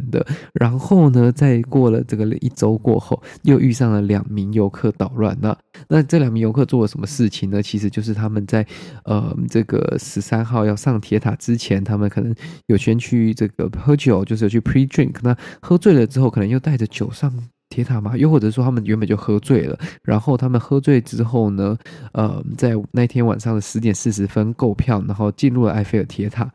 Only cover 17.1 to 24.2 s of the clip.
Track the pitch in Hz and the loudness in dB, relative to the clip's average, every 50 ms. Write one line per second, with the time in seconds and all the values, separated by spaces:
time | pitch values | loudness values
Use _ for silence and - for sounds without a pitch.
17.1 | 113 - - 139 127 120 120 120 _ _ _ _ - 123 120 - 127 110 104 101 | -4 -4 -4 -4 -4 -6 -10 -14 _ _ _ _ -6 -4 -2 -2 -2 -2 -2 -2
18.1 | 120 120 143 156 156 127 104 110 110 127 120 131 127 117 104 104 107 110 107 90 | 0 2 2 4 4 4 2 2 0 0 0 0 0 0 0 0 0 0 0 0
19.1 | 107 98 - - 104 104 - - 135 90 69 67 - - 165 - - - _ - | 0 -2 0 0 -2 0 2 2 2 2 2 -2 -6 -8 -10 -12 -14 -8 _ -2
20.1 | 107 107 - 151 131 120 131 127 123 120 - - 143 139 135 151 139 123 113 - | -2 0 0 0 0 0 0 0 0 0 0 0 0 0 4 4 4 2 2 0
21.1 | - 113 113 113 127 120 110 104 98 98 98 101 110 117 - - - - 127 - | -2 -2 -2 0 0 0 0 0 0 0 0 -2 -2 -4 -8 -14 -20 -20 -18 -6
22.1 | - 110 110 110 139 - - - 113 - 127 120 113 107 101 - - 120 120 117 | -4 -2 -2 -2 -2 -6 -8 -8 -4 -2 0 0 0 -2 -4 -2 0 0 0 0
23.1 | - 123 120 113 101 104 - 117 113 104 98 - - 113 113 110 95 - - 117 | 2 0 0 0 0 -2 -2 -2 -2 -2 -4 -4 -4 -2 0 0 -2 0 -2 -2
24.1 | 101 104 | -2 -2